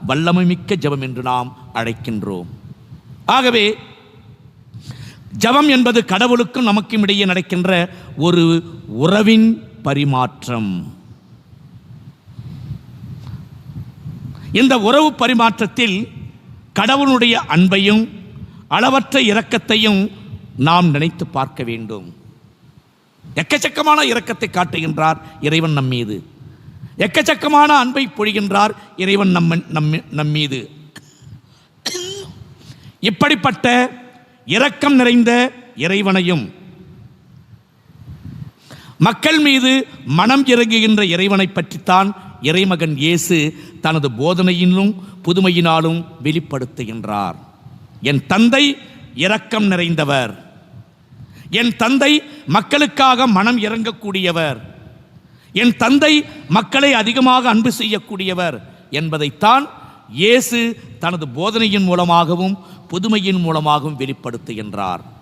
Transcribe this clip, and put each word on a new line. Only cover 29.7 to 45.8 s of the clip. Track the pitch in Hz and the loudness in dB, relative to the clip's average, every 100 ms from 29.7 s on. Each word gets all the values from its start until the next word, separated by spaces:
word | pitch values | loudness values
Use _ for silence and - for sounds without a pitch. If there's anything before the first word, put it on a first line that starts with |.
| 160 151 160 - | -4 -2 -2 -4
நம் | 143 151 | -6 -2
மீது. | 151 147 131 107 - - - - _ - - _ _ _ _ - 359 359 392 381 - - - - - - _ | -2 -2 -6 -10 -18 -20 -20 -20 _ -20 -20 _ _ _ _ -12 -10 -12 -12 -16 -18 -20 -20 -20 -20 -20 _
இப்படிப்பட்ட | 196 196 294 294 262 202 254 247 247 - - - _ _ - | -6 -2 0 0 -2 -2 0 2 0 -4 -20 -20 _ _ -4
இரக்கம் | 180 277 - 285 277 | 0 0 0 2 4
நிறைந்த | 247 240 226 240 254 - - - | 4 4 4 2 0 -4 -20 -6
இறைவனையும், | 156 196 196 190 175 175 98 - - - - - - - _ - - - _ _ _ - - - - - - _ - - - - | -2 0 0 0 2 -2 -4 -12 -20 -20 -20 -20 -20 -20 _ -20 -20 -20 _ _ _ -20 -20 -18 -18 -16 -18 _ -20 -20 -20 -4
மக்கள் | 180 240 302 320 | -2 0 0 2
மீது | 294 269 254 262 262 - - | 4 2 2 0 -2 -10 -4
மனம் | 151 208 277 262 | 0 4 4 4
இறங்குகின்ற | 240 233 226 220 214 | 4 4 2 2 2
இறைவனை | 202 170 196 196 190 | 2 0 2 2 0
பற்றித்தான் | 190 170 - - 185 196 202 - - | -2 -6 -8 2 2 2 -4 -16 -6
இறைமகன் | 131 170 196 180 165 147 | -2 2 2 0 -2 -2
இயேசு | 151 170 - 175 147 151 - - | 0 0 0 0 0 -4 -18 -6
தனது | 160 160 143 | -2 0 -2
போதனையிலும் | 113 147 175 185 175 180 185 196 202 - - | -2 -2 2 0 2 2 2 0 -2 -12 -12
புதுமையினாலும் | - 175 190 175 170 160 | -4 0 2 2 2 2